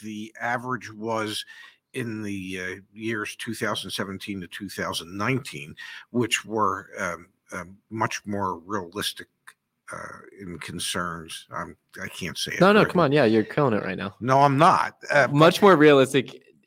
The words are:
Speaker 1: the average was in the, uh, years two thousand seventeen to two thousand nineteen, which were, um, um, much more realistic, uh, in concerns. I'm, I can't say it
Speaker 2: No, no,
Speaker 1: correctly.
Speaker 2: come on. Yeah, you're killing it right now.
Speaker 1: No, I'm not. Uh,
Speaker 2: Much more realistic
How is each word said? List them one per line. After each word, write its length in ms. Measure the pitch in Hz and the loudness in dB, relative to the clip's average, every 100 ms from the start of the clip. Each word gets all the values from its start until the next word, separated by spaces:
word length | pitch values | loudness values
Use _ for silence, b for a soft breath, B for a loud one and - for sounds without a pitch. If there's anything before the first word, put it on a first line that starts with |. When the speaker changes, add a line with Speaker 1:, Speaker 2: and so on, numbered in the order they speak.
Speaker 1:
the 340 | 107 107 110 - | -12 -12 -12 -8
average 520 | 117 123 127 123 98 | -4 -4 -4 -6 -8
was 520 | 107 110 110 107 107 - B B B _ | -10 -4 -4 -4 -6 -10 B B B _
in 300 | 131 117 110 | -10 -8 -8
the, 380 | 104 98 92 92 | -8 -8 -8 -8
uh, 200 | 92 95 95 | -8 -10 -16
years 440 | 104 110 113 104 - | -10 -6 -6 -6 -10
two 180 | - | -10
thousand 380 | 110 110 104 95 | -6 -4 -4 -6
seventeen 480 | - 98 95 - 98 | -8 -8 -10 -10 -10
to 80 | 87 | -10
two 200 | - 98 | -12 -12
thousand 480 | - 87 92 82 98 | -8 -6 -6 -8 -6
nineteen, 600 | 110 131 - 76 73 - B B B | -2 -2 -4 -14 -14 -16 B B B
which 340 | 117 117 - | -4 -2 -2
were, 460 | 101 110 101 95 - 110 | -4 -2 0 -2 -8 -8
um, 300 | 92 82 90 _ _ | -6 -6 -12 _ _
um, 240 | 95 87 98 _ | -14 -14 -18 _
much 360 | 110 113 - 101 | -4 -4 -4 -8
more 320 | 101 95 85 | -4 -4 -6
realistic, 720 | 85 104 85 98 85 - - _ _ _ _ _ - | -6 -8 -8 -8 -8 -8 -16 _ _ _ _ _ -16
uh, 260 | 85 - - - 95 | -14 -14 -16 -20 -18
in 180 | 95 85 | -14 -12
concerns. 880 | - 85 - 98 87 82 80 - - | -12 -10 -6 -4 -6 -8 -12 -16 -12
I'm, 240 | - 85 87 _ 92 | -10 -10 -14 _ -16
I 60 | 98 | -14
can't 300 | - 85 - | -10 -10 -8
say 140 | - | -6
it 60 | - | 2
Speaker 2:
No, 120 | 185 | 4
no, 80 | 208 | 6
Speaker 1:
correctly. 120 | 175 | 4
Speaker 2:
come 80 | 180 | 2
on. 120 | 151 | 2
Yeah, 120 | 147 | 4
you're 200 | 117 110 | 4 4
killing 300 | 104 - 139 | 2 2 2
it 100 | 104 | 2
right 140 | 92 90 | -2 -6
now. 180 | 95 - | -8 -6
Speaker 1:
No, 200 | 120 135 | 0 4
I'm 180 | 143 135 | 4 6
not. 380 | 175 131 - - - | 6 4 0 -6 0
Uh, 160 | 147 127 | 2 4
Speaker 2:
Much 300 | 143 170 180 | 6 6 8
more 140 | 202 160 | 8 10
realistic 640 | 151 139 131 139 104 - _ _ | 10 8 6 2 -2 -6 _ _